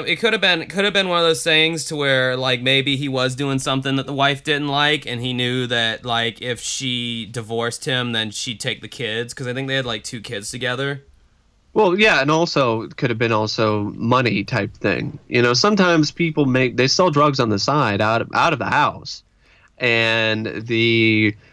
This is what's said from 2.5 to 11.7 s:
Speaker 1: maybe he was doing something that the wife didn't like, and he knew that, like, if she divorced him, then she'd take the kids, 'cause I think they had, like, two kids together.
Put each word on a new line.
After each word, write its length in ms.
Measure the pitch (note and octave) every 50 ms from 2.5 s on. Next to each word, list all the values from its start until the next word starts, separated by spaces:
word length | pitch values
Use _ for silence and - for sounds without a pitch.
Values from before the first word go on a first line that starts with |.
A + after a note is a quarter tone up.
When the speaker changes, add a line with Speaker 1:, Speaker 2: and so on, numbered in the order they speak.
| B2+ A#2+
Speaker 1:
maybe 340 | B2 C3 C3+ C3+ C3 C#3+ C#3
he 140 | B2+ D3 C#3
was 260 | C3 C3 B2+ C3 C3
doing 240 | B2+ C#3+ C#3 C3+ C3+
something 380 | C3 D3 C3+ C3+ C3 C#3 C3+ C3+
that 80 | C3
the 80 | - C#3+
wife 280 | C3+ C#3 C#3 C#3 C3 -
didn't 260 | D#3 D3 C#3+ D3 C#3+
like, 360 | C#3 C#3+ D3 D3 D3+ D3+ C3+
and 140 | - B2 A#2
he 120 | B2 B2+ B2
knew 340 | B2 B2 B2 B2 B2+ B2+ A#2
that, 380 | B2 A#2 A2+ A2+ A2 - -
like, 360 | B2 A#2 A#2 A#2 A#2 A2 -
if 200 | - B2 A#2+ A2+
she 640 | - - - - C3+ C3 B2 B2 A#2+ A#2+ A#2 A#2 A2+
divorced 580 | F#2+ A#2 A#2+ A2 G#2 A#2 A2+ A#2 A#2 - - -
him, 300 | D3 C3 B2+ B2 A#2+ A#2
then 180 | A2 A2 G#2+
she'd 280 | G#2 - - C3 A2+ G2+
take 200 | - C3 A2 -
the 60 | A2 G#2+
kids, 460 | - - B2+ A2 G#2+ A2+ A#2+ A#2+ -
'cause 140 | - C3+ B2
I 60 | B2
think 140 | C3 C3+ C3+
they 80 | C3+
had, 100 | C3+ C3
like, 200 | A#2+ A2+ G#2+ -
two 160 | - - A#2
kids 280 | G2 - A#2+ G2+ G#2 -
together. 540 | - B2 B2 B2 B2 B2+ C#3 C#3 C#3+ C#3 - _ _ _ _ _ _ _ _ _ _ _ _ _